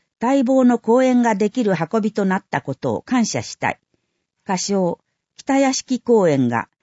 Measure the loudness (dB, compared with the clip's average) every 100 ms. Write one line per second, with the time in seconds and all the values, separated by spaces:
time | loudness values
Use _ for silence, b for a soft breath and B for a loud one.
0 | _ _ -2 0 2 2 2 2 2 2
1 | 4 2 2 0 -2 0 0 0 -2 -2
2 | -2 -2 -2 -2 -4 -6 -6 -6 -4 -4
3 | -2 -2 -2 -4 -8 -6 -6 -6 _ _
4 | _ _ _ _ -6 -6 -4 -2 -2 -6
5 | _ _ _ -12 -2 0 0 -2 -6 -4
6 | 0 2 2 2 0 -2 -6 _